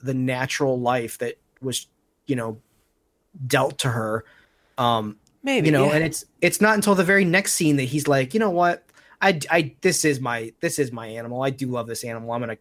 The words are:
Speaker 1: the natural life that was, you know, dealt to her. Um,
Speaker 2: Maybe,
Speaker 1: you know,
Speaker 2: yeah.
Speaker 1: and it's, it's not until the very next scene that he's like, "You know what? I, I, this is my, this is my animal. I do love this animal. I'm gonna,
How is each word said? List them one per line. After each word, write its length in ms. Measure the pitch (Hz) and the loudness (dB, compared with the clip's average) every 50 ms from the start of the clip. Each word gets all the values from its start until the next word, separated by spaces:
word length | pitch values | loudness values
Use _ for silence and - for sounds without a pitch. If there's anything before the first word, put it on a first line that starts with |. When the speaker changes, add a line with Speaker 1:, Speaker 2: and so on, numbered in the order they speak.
Speaker 1:
the 140 | 123 131 131 | -6 -4 -2
natural 640 | 131 127 131 127 127 131 123 - - 147 135 127 127 | -2 -2 -2 -2 -2 -4 -4 -2 -2 0 0 0 0
life 400 | 123 120 127 127 117 110 - - | 0 0 0 0 -2 -4 -8 -8
that 180 | 123 117 - _ _ _ _ - | -8 -8 -8 _ _ _ _ -10
was, 240 | 131 131 117 - - _ _ _ _ _ _ _ _ | -8 -6 -6 -6 -8 _ _ _ _ _ _ _ _
you 100 | - 139 | -4 -4
know, 220 | 123 113 113 110 113 _ _ _ _ _ _ _ _ _ _ _ _ _ _ - 170 131 | -4 -4 -6 -8 -12 _ _ _ _ _ _ _ _ _ _ _ _ _ _ -14 -10 -4
dealt 320 | 120 139 131 131 147 139 - | 0 2 2 2 0 -2 -2
to 100 | - 135 | -4 -2
her. 360 | 117 117 110 107 110 113 - _ _ _ _ _ _ _ _ _ - - | -2 -2 -2 -2 -4 -4 -6 _ _ _ _ _ _ _ _ _ -4 0
Um, 380 | 123 120 117 110 107 107 104 _ _ _ _ _ - | 2 2 2 2 -2 -4 -8 _ _ _ _ _ -4
Speaker 2:
Maybe, 240 | 277 269 240 160 | -2 0 2 2
Speaker 1:
you 40 | 156 | 4
know, 140 | 151 135 135 | 4 4 4
Speaker 2:
yeah. 80 | 147 151 | 4 2
Speaker 1:
and 100 | 156 160 | 2 0
it's, 220 | 160 - - - _ _ - | 0 -4 -8 -12 _ _ 0
it's 180 | - 175 - - | 0 0 2 4
not 140 | 208 214 220 | 4 4 4
until 220 | 208 202 214 196 | 4 4 2 4
the 80 | 185 180 | 4 4
very 200 | 175 196 196 196 | 4 4 4 4
next 300 | 170 165 190 196 - - | 4 2 2 0 0 0
scene 220 | - 175 151 147 | 2 2 4 4
that 80 | 139 131 | 2 0
he's 240 | 123 127 151 139 | 0 -2 -2 2
like, 260 | 151 143 135 131 127 - | 2 2 2 2 0 0
"You 60 | 220 | 0
know 100 | 220 208 | 0 2
what? 340 | 175 170 175 175 170 - _ _ _ _ _ _ _ - | 2 2 2 2 2 -2 _ _ _ _ _ _ _ 0
I, 180 | 214 196 190 151 - - | 2 2 2 0 0 0
I, 240 | 160 175 160 131 - - | 2 2 2 0 -4 -2
this 220 | - 185 160 - - | 0 0 0 2 2
is 160 | 156 139 127 | 0 0 0
my, 320 | 131 120 120 117 113 113 - - | -2 -4 -4 -4 -6 -10 -10 -6
this 200 | - - - - | -4 -4 -2 -2
is 120 | 143 123 | -4 -4
my 140 | 123 113 113 | -4 -12 -12
animal. 380 | 110 110 117 117 117 120 127 135 | -10 -10 -10 -10 -8 -6 -4 -2
I 80 | 139 | -2
do 160 | 131 123 135 | -2 -4 -4
love 180 | 127 123 120 113 | -4 -4 -4 -4
this 180 | 117 113 - - | -6 -8 -8 -8
animal. 280 | 120 117 113 113 117 | -8 -8 -8 -6 -6
I'm 80 | 117 120 | -4 -4
gonna, 160 | 123 113 110 - | -4 -6 -8 -10